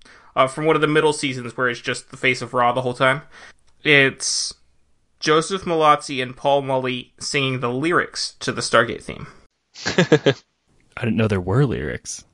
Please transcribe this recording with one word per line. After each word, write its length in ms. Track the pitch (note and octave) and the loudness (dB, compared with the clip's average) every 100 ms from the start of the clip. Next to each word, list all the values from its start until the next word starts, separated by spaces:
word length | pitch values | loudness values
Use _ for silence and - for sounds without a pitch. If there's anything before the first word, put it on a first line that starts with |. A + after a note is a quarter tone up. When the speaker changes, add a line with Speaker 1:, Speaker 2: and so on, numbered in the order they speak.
| - - - - | -20 -20 -8 0
Speaker 1:
uh, 120 | C3 | 0
from 180 | D#3 D#3 | 0 0
one 100 | D#3+ | 2
of 60 | |
the 60 | D3+ | 4
middle 260 | D#3 D#3 | 4 2
seasons 440 | D3 C#3+ B2+ A#2+ A#2+ | 0 -4 -6 -10 -4
where 100 | B2 | -4
it's 120 | A#2+ | -4
just 300 | - B2 - | -6 -8 -8
the 60 | C3+ | -4
face 240 | C3 B2+ | -2 -2
of 100 | A#2+ | -4
Ra 180 | B2+ A#2+ | 0 2
the 100 | B2 | 0
whole 100 | B2+ | -4
time. 300 | A#2+ C3 C#3 - - - - _ _ | 0 0 0 -6 -20 -20 -20 _ _
It's 720 | D#3 C#3+ C3+ - - - - - _ _ _ _ _ - | 2 4 4 0 -6 -4 -6 -12 _ _ _ _ _ -8
Joseph 440 | D3+ D#3 D#3+ F#3+ | 0 2 0 -6
Malazzi 580 | - D#3+ D3+ D3 - C3+ | -4 2 4 4 0 -8
and 140 | B2+ B2+ | -8 -4
Paul 240 | C#3+ C#3+ | 0 0
Mully 480 | C3+ C3 B2+ B2+ - - | 0 -2 -2 -6 -10 -14
singing 400 | - C#3+ C3+ B2+ | -4 -2 -2 -2
the 120 | B2 | -4
lyrics 640 | B2+ D#3+ D#3+ - - - - | -2 0 0 -2 -6 -10 -8
to 100 | - | -8
the 100 | A2+ | -6
Stargate 400 | - A2+ A#2 - | 2 2 2 -2
theme. 220 | - - - - _ _ | -10 -14 -16 -20 _ _
Speaker 2:
<laughs> 280 | _ - - - E3+ D3 - B2+ _ _ _ _ _ - | _ -10 -4 2 4 4 4 0 _ _ _ _ _ -6
Speaker 3:
I 60 | A2+ | -2
didn't 120 | G#2+ | 0
know 100 | A2 | 0
there 140 | G2 | 0
were 240 | F#2 A2 C#3+ | 0 2 2
lyrics. 580 | B1+ C#2+ A#1+ - - - | 0 -6 -8 -12 -16 -16